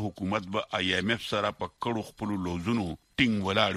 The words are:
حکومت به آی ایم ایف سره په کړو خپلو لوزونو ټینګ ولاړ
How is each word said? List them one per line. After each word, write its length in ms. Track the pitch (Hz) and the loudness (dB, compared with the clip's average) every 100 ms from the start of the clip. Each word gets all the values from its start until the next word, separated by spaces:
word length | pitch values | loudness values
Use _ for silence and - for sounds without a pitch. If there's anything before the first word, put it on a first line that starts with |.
حکومت 420 | 104 - 95 107 92 | -2 -4 -2 -2 -2
به 240 | 107 - 101 | -4 -2 -2
آی 160 | 92 | 0
ایم 160 | 92 98 | 2 2
ایف 120 | 117 - | 0 0
سره 240 | 104 104 - | 0 0 -2
په 80 | 92 - | -6 -4
کړو 220 | 120 113 - | -2 -2 -4
خپلو 300 | - 107 98 90 | -6 -4 -2 -2
لوزونو 400 | 87 92 117 87 76 _ - | -2 0 2 0 -4 _ 0
ټینګ 260 | 123 104 95 | 2 2 2
ولاړ 280 | 104 101 | 4 2